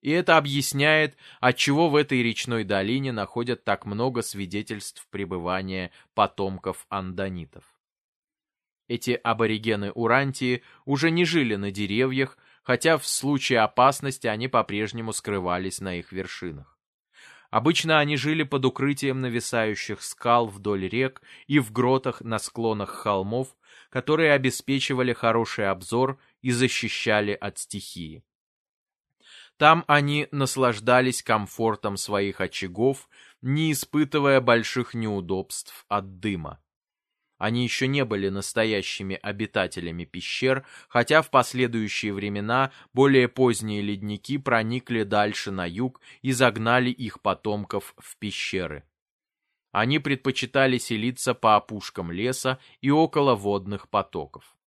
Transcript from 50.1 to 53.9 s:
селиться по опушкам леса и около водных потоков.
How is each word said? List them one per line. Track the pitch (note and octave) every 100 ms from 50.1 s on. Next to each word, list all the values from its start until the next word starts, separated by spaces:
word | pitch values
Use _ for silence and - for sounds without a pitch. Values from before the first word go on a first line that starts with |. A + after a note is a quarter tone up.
| C#3 C#3 C3 B2 C#3 C3+ B2+
селиться | - A2+ A2+ B2 -
по | A#2+ A2+ G#2+
опушкам | - G#2 - - F2
леса | F2 A#2 C3 C3 C3 - _
и | C3+
около | D3 D#3+ D#3 C#3+ A2+
водных | G2+ G2+ F#2+ G2+
потоков. | -